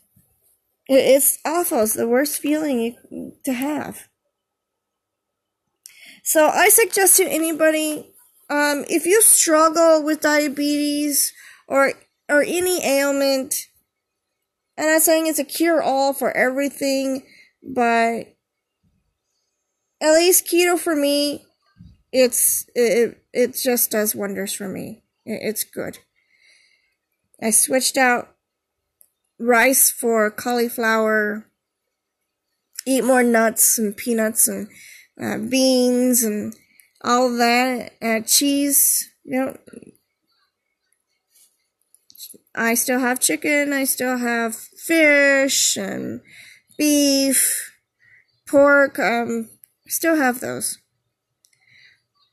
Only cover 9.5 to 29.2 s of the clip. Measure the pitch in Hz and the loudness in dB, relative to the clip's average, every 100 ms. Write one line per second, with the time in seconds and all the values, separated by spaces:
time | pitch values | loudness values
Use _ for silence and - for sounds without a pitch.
9.5 | 311 320 320 330 311 294 302 302 294 294 | 4 4 4 4 4 2 -2 0 0 0
10.5 | 285 294 294 294 294 294 277 - - - | -2 -2 -2 -2 -2 -2 -2 -4 -6 -20
11.5 | - - 269 277 - _ _ - 294 - | -20 -4 0 0 -2 _ _ 0 0 2
12.5 | 330 359 359 - 277 277 277 277 269 254 | 0 -2 -2 0 0 0 0 0 -2 -4
13.5 | - - _ _ _ _ _ _ _ _ | -8 -10 _ _ _ _ _ _ _ _
14.5 | _ _ - 311 311 311 320 320 302 285 | _ _ -6 0 2 2 2 0 -2 -4
15.5 | - 330 320 - 269 277 269 240 - 254 | -2 0 2 0 0 0 -2 -2 -2 -2
16.5 | 262 285 - 277 269 269 269 - - _ | -2 -4 -4 -4 -2 -2 -6 -10 -20 _
17.5 | _ - 254 233 233 226 233 - _ _ | _ -10 -2 0 2 0 -2 -8 _ _
18.5 | _ _ _ _ _ _ _ _ _ _ | _ _ _ _ _ _ _ _ _ _
19.5 | _ _ _ _ - 302 320 349 359 - | _ _ _ _ -4 2 4 4 2 2
20.5 | 339 349 349 - 302 285 285 294 277 - | 0 2 0 0 0 0 0 -2 -6 -14
21.5 | _ _ _ - - _ 254 247 - - | _ _ _ -20 -20 _ 0 2 2 -2
22.5 | - - - 240 202 233 - _ - 247 | -2 -4 -2 2 2 0 -2 _ -2 -2
23.5 | - 262 240 - 214 214 220 202 196 196 | -2 -2 -2 -2 -2 -2 -4 -6 -6 -8
24.5 | - 202 180 - 220 _ _ - 214 208 | -8 -10 -10 -12 -16 _ _ -12 -8 -6
25.5 | 214 - - - - _ _ _ _ _ | -6 -8 -10 -12 -12 _ _ _ _ _
26.5 | _ _ _ _ _ _ _ _ _ 226 | _ _ _ _ _ _ _ _ _ -2
27.5 | 220 - 262 254 277 254 240 - _ _ | 0 0 0 0 0 2 0 -4 _ _
28.5 | _ _ _ _ _ _ _ | _ _ _ _ _ _ _